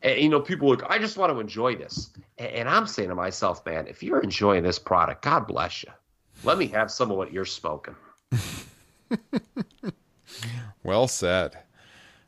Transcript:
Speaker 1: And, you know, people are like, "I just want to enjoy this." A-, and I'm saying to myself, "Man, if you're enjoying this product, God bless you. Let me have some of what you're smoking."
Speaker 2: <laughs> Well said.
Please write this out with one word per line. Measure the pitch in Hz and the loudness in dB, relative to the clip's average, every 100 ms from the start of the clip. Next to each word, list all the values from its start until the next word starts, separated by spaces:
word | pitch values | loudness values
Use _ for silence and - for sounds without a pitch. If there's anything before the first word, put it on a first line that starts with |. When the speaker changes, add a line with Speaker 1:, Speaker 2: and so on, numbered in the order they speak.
Speaker 1:
And, | 135 120 | 2 4
you | 151 | 6
know, | 147 | 4
people | 143 180 139 | 2 2 4
are | 123 | 4
like, | - | 2
"I | 208 | 0
just | 214 196 | 0 0
want | 180 | 0
to | 127 | 0
enjoy | 107 104 123 101 | -4 -2 -2 -2
this." | - - - - - - | -8 -10 -12 -16 -20 -12
A-, | 120 120 | -8 -4
and | 120 | 2
I'm | 196 214 | 2 2
saying | - 92 | -2 -4
to | 90 | -2
myself, | 92 - 98 87 - | -4 0 -2 -2 -4
"Man, | 80 76 | -6 -6
if | - | -8
you're | - 294 | -2 0
enjoying | 98 90 101 95 | 0 2 4 4
this | 87 87 | 4 0
product, | - 90 73 - | 2 4 4 0
God | 139 151 110 | 0 0 0
bless | - 87 - | -2 -4 -6
you. | - - _ _ _ - | -14 -20 _ _ _ -4
Let | 120 185 | 0 2
me | 120 | 2
have | 107 107 | 0 0
some | - 117 | 0 0
of | 95 | 0
what | 90 | -2
you're | 92 95 | -6 -6
smoking." | - 82 76 - 71 - _ _ | -6 -6 -6 -10 -18 -20 _ _
Speaker 2:
<laughs> | 120 - - - - _ _ - 226 - 262 - 269 - _ - - _ _ - - 117 120 110 - | -4 -4 -10 -14 -20 _ _ -8 -8 -4 -6 -6 -8 -10 _ -12 -12 _ _ -20 -12 -10 -10 -12 -10
Well | - 104 127 | 0 2 2
said. | - 90 92 76 - - _ - - - _ | 0 2 2 0 -6 -20 _ -20 -20 -20 _